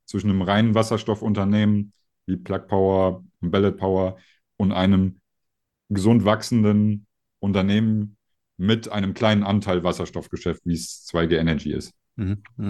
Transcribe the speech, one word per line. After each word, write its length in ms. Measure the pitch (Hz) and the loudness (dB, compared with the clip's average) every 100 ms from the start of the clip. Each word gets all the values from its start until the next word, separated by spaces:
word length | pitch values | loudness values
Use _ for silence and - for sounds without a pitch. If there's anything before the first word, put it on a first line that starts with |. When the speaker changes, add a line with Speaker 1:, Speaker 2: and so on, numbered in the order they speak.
| - | -10
Speaker 1:
zwischen 240 | 101 104 | -4 -2
einem 140 | 95 | 0
reinen 320 | 90 101 113 107 | 2 2 4 2
Wasserstoffunternehmen 1160 | 110 110 - 104 110 104 98 104 104 104 104 _ _ _ - | 2 -2 -2 -2 -2 0 2 2 2 0 -4 _ _ _ -6
wie 100 | 92 | -6
Plug 300 | - 95 - | -4 -8 -2
Power 560 | 98 95 95 95 90 - _ | 0 2 2 0 -2 -12 _
und 80 | 87 | -2
Ballard 260 | 98 101 - | 0 0 0
Power 400 | 95 95 92 - _ _ _ - | -2 0 -2 -6 _ _ _ -2
und 140 | 98 | 0
einem 480 | 92 95 95 95 92 _ _ _ _ _ _ - | 2 2 2 2 -4 _ _ _ _ _ _ -6
gesund 340 | 101 104 117 | 0 4 4
wachsenden 840 | 98 110 - 120 104 104 104 104 - _ _ _ | 4 0 0 2 4 4 2 -2 -8 _ _ _
Unternehmen 760 | 101 98 95 104 110 107 104 - _ _ _ - | -2 0 2 2 2 0 -4 -10 _ _ _ -4
mit 340 | 95 113 - | -2 -2 -2
einem 220 | 104 98 101 | -4 -4 0
kleinen 280 | 110 104 | 2 2
Anteil 400 | 98 104 98 90 | 2 0 0 0
Wasserstoffgeschäft, 800 | 87 82 82 82 - - 87 80 87 | 0 -2 -6 -10 -10 -6 -4 -4 -4
wie 80 | |
es 300 | 85 - - | -4 -6 -16
zwei 220 | - 85 82 | -6 -2 0
G 100 | 82 | 2
Energy 360 | 82 73 76 | 0 -2 -4
ist. 220 | - - _ _ - | -8 -10 _ _ -8
Speaker 2:
Mhm. 260 | 95 104 - - | -6 -6 -10 -8